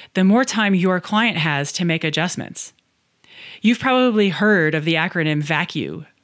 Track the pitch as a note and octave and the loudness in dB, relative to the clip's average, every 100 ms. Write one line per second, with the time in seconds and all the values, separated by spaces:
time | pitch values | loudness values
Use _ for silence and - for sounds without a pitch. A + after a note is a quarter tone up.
0 | - - F#3+ A3+ C4 G#3 G#3 F#3+ F#3 F3+ | -6 0 4 4 2 0 0 2 2 -2
1 | - G#3 A#3 F3+ D#3+ C#3+ C#3+ - F3+ E3 | -2 0 0 0 -2 -2 -4 -4 -2 -2
2 | D#3+ D3+ F3 - - - - _ _ _ | -2 -2 -4 -4 -10 -12 -16 _ _ _
3 | _ _ _ - - - G#3+ A#3+ B3+ B3+ | _ _ _ -20 -20 -2 0 0 2 2
4 | B3+ G#3+ G3 D3+ G#3 G3+ D#3 D#3 D#3 D#3+ | 2 2 0 2 2 4 2 0 0 0
5 | F3 F#3 D#3 D3+ D3 D3+ F3+ - D2+ D#2+ | 0 0 0 0 0 -2 -2 -6 -8 -10
6 | D3+ _ | -16 _